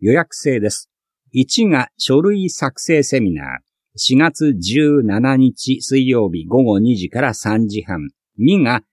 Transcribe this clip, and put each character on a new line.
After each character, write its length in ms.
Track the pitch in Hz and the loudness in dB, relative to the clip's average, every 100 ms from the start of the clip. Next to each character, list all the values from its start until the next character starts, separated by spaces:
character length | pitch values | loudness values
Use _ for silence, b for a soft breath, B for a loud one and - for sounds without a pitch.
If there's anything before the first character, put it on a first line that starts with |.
予 100 | 101 | 0
約 220 | 147 165 | 0 -2
制 240 | - 147 123 | -6 -4 -2
で 120 | 104 | -2
す。 180 | - - _ _ _ _ | -4 -12 _ _ _ _
一 360 | 127 131 - 220 | -2 0 2 2
が 220 | 143 123 _ | 2 0 _
書 240 | - 135 | 0 2
類 260 | 185 202 190 | 2 0 -4
作 320 | - 139 - | -4 -8 -6
成 220 | - 156 | 0 0
セ 180 | 135 135 | 2 0
ミ 140 | 104 | -2
ナ 80 | 80 | -4
ー。 40 | 69 64 - _ _ - | -8 -14 -16 _ _ -6
四 180 | - 131 | 0 2
月 380 | 165 - 156 107 | 2 0 -2 -2
十 440 | 90 127 151 147 | -2 0 2 2
七 340 | 110 101 131 135 | 2 0 0 4
日 460 | 131 - 131 135 | 2 0 -4 -4
水 260 | - 135 127 | 0 0 2
曜 220 | 120 101 | 0 0
日 160 | 85 82 | -4 -2
午 180 | 120 | 0
後 140 | 120 101 | 2 2
二 180 | 113 110 | 2 0
時 140 | 90 | -2
か 100 | 120 | -4
ら 140 | 135 | -4
三 340 | 110 110 110 110 | -4 -2 -2 -2
時 140 | 104 | -4
半。 260 | 92 85 73 - _ - | -8 -8 -8 -14 _ -2
二 220 | 123 196 | 2 2
が 220 | 123 120 - | 2 -2 -6